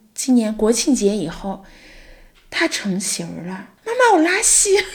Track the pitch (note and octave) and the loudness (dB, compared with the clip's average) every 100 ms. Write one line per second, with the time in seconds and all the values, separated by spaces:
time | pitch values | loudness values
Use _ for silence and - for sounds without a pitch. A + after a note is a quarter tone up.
0 | _ - - B3 A3 G#3+ A3 A#3 D#4 A#3+ | _ -4 2 2 2 0 2 2 2 2
1 | G3+ G#3+ E3 - G3 F#3 - - - - | 2 0 -4 -8 -10 -10 -14 -20 -20 -20
2 | - - - _ _ - E4 - G3+ F#3 | -20 -20 -20 _ _ -4 -4 -4 -4 -4
3 | - - E3+ E3+ F3 F#3+ - _ A4 B4 | -4 -6 -8 -10 -12 -12 -16 _ -6 0
4 | A#4+ E4+ E4 G4 A4 - G4+ G4+ - | 4 4 2 2 2 2 4 2 0